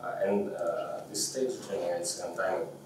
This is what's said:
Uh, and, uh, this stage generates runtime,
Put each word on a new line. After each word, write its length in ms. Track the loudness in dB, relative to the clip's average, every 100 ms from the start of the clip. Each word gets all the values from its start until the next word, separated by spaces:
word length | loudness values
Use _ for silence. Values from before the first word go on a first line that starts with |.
Uh, 120 | -4 2
and, 300 | 4 4 4
uh, 480 | 0 0 0 -2 -4 -4
this 200 | -2 0
stage 200 | 2 0 0 -2
generates 540 | -2 0 0 -2 -4
runtime, 460 | -4 0 2 2 -2 -8